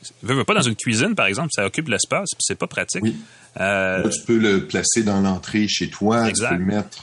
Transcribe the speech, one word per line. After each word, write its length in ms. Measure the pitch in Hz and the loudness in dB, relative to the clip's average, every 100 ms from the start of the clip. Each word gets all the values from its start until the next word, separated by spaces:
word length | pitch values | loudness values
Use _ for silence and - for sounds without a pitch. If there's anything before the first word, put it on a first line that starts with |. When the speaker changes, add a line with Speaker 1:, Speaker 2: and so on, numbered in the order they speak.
| - - | -18 -10
Speaker 1:
veux, 100 | 104 | -2
veux 100 | 135 | 0
pas, 100 | 120 | 2
dans 60 | 208 | 2
une 140 | 123 | 2
cuisine, 380 | 110 127 110 180 | 0 0 2 2
par 140 | 208 98 | 2 0
exemple, 220 | 101 160 | 0 -2
ça 120 | - | -2
occupe 200 | 98 - | -2 -2
de 60 | 160 | -2
l'espace, 380 | 98 - 156 196 | -2 0 -2 -4
puis 100 | - | -4
c'est 160 | - 98 | -4 -4
pas 80 | 92 | -4
pratique. 360 | - 90 92 | -4 -4 -2
Speaker 2:
Oui. 120 | 110 113 - - - - | -2 -4 -12 -20 -14 -2
Speaker 1:
Euh, 420 | 95 98 95 92 | 0 2 2 0
Speaker 2:
Là, 60 | 107 | 0
tu 120 | - | -2
peux 160 | - 113 | 2 4
le 260 | 110 95 | 4 2
placer 380 | 80 95 85 120 | 0 -2 0 0
dans 180 | 107 98 | 2 2
l'entrée 460 | 98 92 - 107 104 | 2 0 -2 0 0
chez 220 | - 82 | -2 -4
toi, 380 | - 101 117 113 | -2 2 2 2
Speaker 1:
Exact. 200 | - 117 | 2 0
Speaker 2:
tu 60 | |
peux 40 | 87 | 0
le 40 | |
mettre, 340 | 95 104 98 - | 0 -2 -4 -4